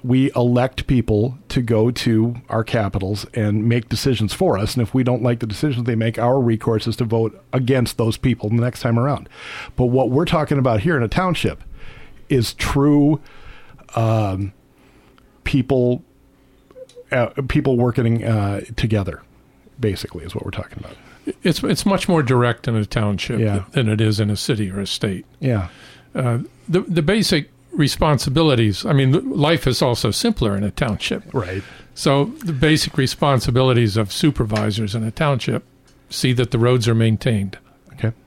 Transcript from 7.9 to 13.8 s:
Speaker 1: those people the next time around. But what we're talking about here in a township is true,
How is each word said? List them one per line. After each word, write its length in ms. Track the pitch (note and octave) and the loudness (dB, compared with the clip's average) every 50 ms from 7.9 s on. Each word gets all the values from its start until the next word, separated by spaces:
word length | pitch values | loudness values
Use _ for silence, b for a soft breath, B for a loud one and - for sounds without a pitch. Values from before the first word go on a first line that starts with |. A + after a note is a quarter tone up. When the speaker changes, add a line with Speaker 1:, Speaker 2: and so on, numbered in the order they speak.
| - | 0
Speaker 1:
those 200 | - A#2 A2+ A2 | -2 0 -2 -2
people 320 | - - C3 A#2 - - G#2+ | 0 0 0 0 0 -2 0
the 60 | A2+ | 0
next 240 | A#2 A#2 B2 - - | 0 0 0 -4 -4
time 160 | - A#2+ A#2 A#2 | -2 0 0 2
around. 280 | A#2+ C#3+ C#3 - - B B B B B B B B B B | 0 0 -2 -4 -6 B B B B B B B B B B
But 120 | - B2+ | 0 0
what 220 | A#2+ B2 C3 C3 A2+ | 2 2 2 2 2
we're 160 | B2 C#3+ F3 | 2 0 2
talking 320 | - F3 E3 D3 - D3+ | 2 0 0 2 2 0
about 240 | C#3 B2+ C3 A#2 G#2 | 2 2 2 2 2
here 140 | F2+ E3+ E3+ | 2 2 2
in 80 | C3+ A#2 | 2 0
a 40 | G#2 | 0
township 540 | - F3 F#3 F#3 E3 - - - - - - - B B B B B B B B B B B - | 0 0 0 0 0 0 -2 -2 -4 -4 -14 -18 B B B B B B B B B B B -2
is 240 | D3 B2+ A2 - - | 0 0 0 -2 -4
true, 680 | - - - - C#3 C#3 D3 D3 D3 C#3+ D3 D#3 D3 B B B B B B B B B B B B | -6 -6 -2 2 2 4 4 4 4 4 4 2 0 B B B B B B B B B B B B